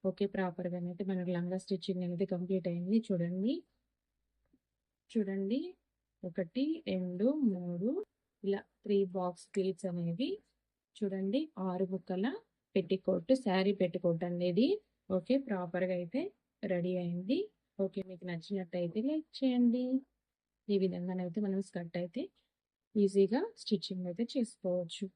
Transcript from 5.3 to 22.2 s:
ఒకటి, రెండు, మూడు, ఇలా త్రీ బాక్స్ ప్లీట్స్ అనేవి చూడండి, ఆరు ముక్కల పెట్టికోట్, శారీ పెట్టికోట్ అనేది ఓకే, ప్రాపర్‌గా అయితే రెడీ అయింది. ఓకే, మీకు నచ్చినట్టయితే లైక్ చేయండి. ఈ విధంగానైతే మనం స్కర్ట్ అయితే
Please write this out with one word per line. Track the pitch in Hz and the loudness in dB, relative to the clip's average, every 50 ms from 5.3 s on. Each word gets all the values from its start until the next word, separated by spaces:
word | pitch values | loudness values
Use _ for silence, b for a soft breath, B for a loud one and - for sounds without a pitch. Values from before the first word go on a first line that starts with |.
| 196 196 196 196 233 285 349 359 370 _ _ _ _ _ _ _ _ _ - | -2 -4 -2 -2 -2 -2 -4 -6 -10 _ _ _ _ _ _ _ _ _ -12
ఒకటి, | 180 170 - 180 165 _ 247 277 302 320 330 - | -8 -4 -4 -6 -4 _ -2 -2 -2 -2 -4 -4
రెండు, | 208 190 185 185 180 180 180 208 254 294 311 277 | -4 -2 -2 -2 -4 -2 2 2 2 2 4 2
మూడు, | 220 190 180 175 175 175 175 190 233 294 381 427 _ _ _ _ _ _ _ - | 2 2 0 -4 -4 -4 -2 -2 -2 -2 -2 -6 _ _ _ _ _ _ _ -2
ఇలా | 196 196 202 - _ _ _ | -2 -2 -2 -4 _ _ _
త్రీ | _ 196 208 196 196 185 | _ 2 2 2 2 2
బాక్స్ | 180 190 180 180 175 - - _ | 0 -2 -2 -2 -4 -6 -16 _
ప్లీట్స్ | - 202 185 190 185 170 - | -2 0 0 0 -2 -2 -4
అనేవి | 190 175 175 170 170 170 180 262 330 392 427 _ _ _ _ _ _ _ _ _ _ _ | -4 -4 -2 -2 -2 -2 -2 -2 -4 -4 -6 _ _ _ _ _ _ _ _ _ _ _
చూడండి, | - 214 196 190 190 190 196 202 277 320 311 _ | -4 -2 -2 0 -2 -2 0 0 0 -2 -2 _
ఆరు | - 185 190 180 185 190 180 | -4 -2 -2 0 0 0 0
ముక్కల | 190 185 - - 185 185 196 262 370 453 - _ _ _ _ _ _ | -2 -6 -4 -4 -2 -2 0 -2 -4 -6 -12 _ _ _ _ _ _
పెట్టికోట్, | 202 175 170 190 190 _ - 190 180 165 - 262 | 0 2 2 -2 0 _ 0 0 0 4 2 2
శారీ | 262 262 208 185 190 190 202 208 | 2 4 2 2 4 4 2 2
పెట్టికోట్ | 202 190 175 170 196 - 175 170 165 175 | 2 0 0 0 0 2 2 2 2 0
అనేది | 175 175 175 175 180 175 185 240 330 403 427 _ _ _ _ _ _ | -2 -2 0 0 2 4 4 4 4 2 -2 _ _ _ _ _ _
ఓకే, | 190 185 175 - 254 | -2 -2 2 2 0
ప్రాపర్‌గా | 277 277 247 208 185 180 170 175 180 185 185 185 | 0 2 0 -2 -2 -2 -2 0 0 0 0 0
అయితే | 175 180 170 - 269 339 403 - _ _ _ _ _ - | -2 -2 -2 -4 -4 -4 -4 -8 _ _ _ _ _ -4
రెడీ | 190 190 175 170 180 185 | -2 0 0 0 0 0
అయింది. | 180 175 175 175 175 185 190 262 339 415 427 _ _ _ _ _ - | 0 -2 -2 -2 -4 0 0 0 0 0 -4 _ _ _ _ _ -2
ఓకే, | 196 190 - 196 185 | -2 -2 0 -6 -8
మీకు | 185 185 170 180 | -8 -12 -10 -8
నచ్చినట్టయితే | 180 175 170 165 - 202 196 185 175 - 180 175 170 165 214 | -6 -6 -6 -6 -4 -4 -4 -4 -4 -2 -2 -2 0 -2 -2
లైక్ | 226 277 311 311 311 _ - | 0 0 -2 -2 -4 _ -6
చేయండి. | - 269 262 247 247 247 240 226 247 247 254 262 262 277 _ _ _ _ _ _ _ _ _ _ _ _ | 0 0 2 4 6 6 6 6 4 0 0 0 -2 -2 _ _ _ _ _ _ _ _ _ _ _ _
ఈ | - 202 | 2 2
విధంగానైతే | 196 190 185 175 180 175 185 185 185 180 180 170 214 | 4 4 2 0 -2 -4 -4 -2 -2 -4 -2 -2 -2
మనం | 208 196 190 190 | 0 0 0 -2
స్కర్ట్ | 196 - - 180 175 170 - | -2 -4 -6 -8 -8 -4 -4
అయితే | 175 175 175 - 247 | -4 -4 -4 -4 -8